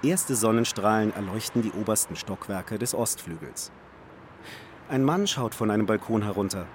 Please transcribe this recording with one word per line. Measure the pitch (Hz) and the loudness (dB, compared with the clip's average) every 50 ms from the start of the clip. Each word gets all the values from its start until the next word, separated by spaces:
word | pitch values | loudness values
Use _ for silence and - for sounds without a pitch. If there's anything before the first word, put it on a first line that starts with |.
| - | 4
Erste | 139 175 185 - - 139 | 2 2 2 0 0 0
Sonnenstrahlen | 113 107 113 110 117 117 - - - 98 107 110 110 110 107 - | 2 4 4 6 6 4 2 0 0 2 4 4 4 4 2 0
erleuchten | - 104 95 92 113 110 - - 120 113 | -2 -4 -4 -4 -4 -6 0 0 0 0
die | 110 | 0
obersten | - 98 107 104 107 104 - - 90 | -2 -2 0 2 2 2 2 -2 -4
Stockwerke | - - - 98 - - - 101 95 92 - 117 | -10 -6 -6 -6 -8 -6 -6 -6 -6 -4 -4 -4
des | 104 117 117 - | -4 -2 -2 0
Ostflügels. | - 117 - - - - 82 82 80 78 64 - - - - - - - - - - - - - - - - - - - - - - - - - - - - | 0 0 -2 -2 -6 -6 -10 -10 -10 -10 -12 -10 -10 -12 -12 -12 -18 -20 -20 -20 -20 -20 -20 -20 -20 -20 -20 -20 -18 -18 -16 -16 -16 -18 -18 -20 -20 -10 -2
Ein | 139 131 135 | 0 2 4
Mann | 139 160 185 202 196 | 4 4 2 2 0
schaut | - - 123 110 - | 0 0 -2 -2 -2
von | - 117 110 | 0 0 2
einem | 104 107 107 | 4 2 4
Balkon | 98 110 101 - - 113 110 104 | 4 2 0 2 2 0 2 2
herunter. | 104 98 95 101 98 - 98 87 82 - | 0 0 0 0 0 -2 -4 -8 -10 -12